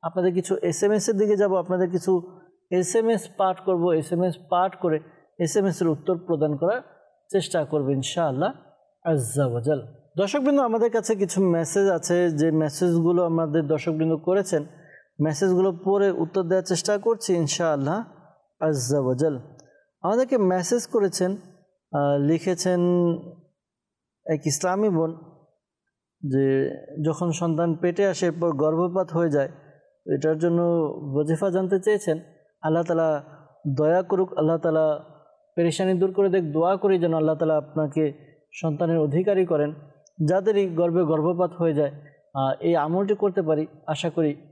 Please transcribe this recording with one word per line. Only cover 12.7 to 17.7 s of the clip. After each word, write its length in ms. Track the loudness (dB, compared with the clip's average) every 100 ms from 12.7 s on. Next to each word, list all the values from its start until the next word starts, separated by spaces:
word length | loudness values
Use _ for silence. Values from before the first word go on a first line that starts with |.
| 0 2 2 2 2
আমাদের 420 | 2 0 0 0 0
দর্শকবৃন্দ 500 | -2 -2 -2 0 0
করেছেন, 480 | 0 0 0 -2 -4 -16 -20 -20 _ _
মেসেজগুলো 520 | -2 0 2 2 2 0
পড়ে 260 | 0 2 2
উত্তর 320 | 0 -2 -2
দেওয়ার 220 | 0 0
চেষ্টা 340 | 0 -2 0 0
করছি 360 | 0 -2 0
ইনশাআল্লাহ 680 | 0 0 0 0